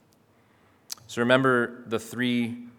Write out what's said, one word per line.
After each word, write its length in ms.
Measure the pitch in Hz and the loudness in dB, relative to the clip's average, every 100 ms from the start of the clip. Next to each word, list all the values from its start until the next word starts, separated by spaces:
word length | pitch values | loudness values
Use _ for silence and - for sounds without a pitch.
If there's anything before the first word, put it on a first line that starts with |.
| _ _ _ _ _ _ _ _ - - - | _ _ _ _ _ _ _ _ -16 -16 -10
So 120 | - | -2
remember 600 | 120 131 135 123 120 - - | 4 4 6 2 0 -6 -6
the 120 | 110 | -6
three 680 | - 113 123 120 117 120 - | -6 -4 -2 0 -2 -6 -14